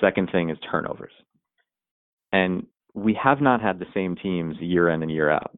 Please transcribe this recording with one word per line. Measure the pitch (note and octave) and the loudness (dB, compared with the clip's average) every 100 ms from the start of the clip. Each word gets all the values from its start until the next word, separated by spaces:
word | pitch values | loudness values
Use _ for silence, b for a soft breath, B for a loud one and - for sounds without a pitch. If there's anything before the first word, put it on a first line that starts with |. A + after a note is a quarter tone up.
second | G2 G2 F#2 | 2 2 0
thing | F#2 E2+ | 0 -2
is | D2+ - | -4 -4
turnovers. | E2 - - - - _ _ _ _ _ _ _ _ _ _ _ | -4 -4 -8 -12 -20 _ _ _ _ _ _ _ _ _ _ _
And | F#2+ F#2 F2+ - _ _ | 0 2 0 -6 _ _
we | - G#2 | -4 -2
have | G#2 C3+ C#3 | 2 2 2
not | C#3+ A#2+ | 2 2
had | G#2+ F2+ | 0 -4
the | F2 | -4
same | G2+ F#2 F2 | -4 -2 -2
teams | G2+ F2+ E2 D#2 | -2 -2 -4 -6
year | E2+ F2 E2+ | 0 2 4
in | D#2+ | 2
and | D#2+ | -2
year | D#2+ D2+ | 0 2
out. | D2+ - | 2 -2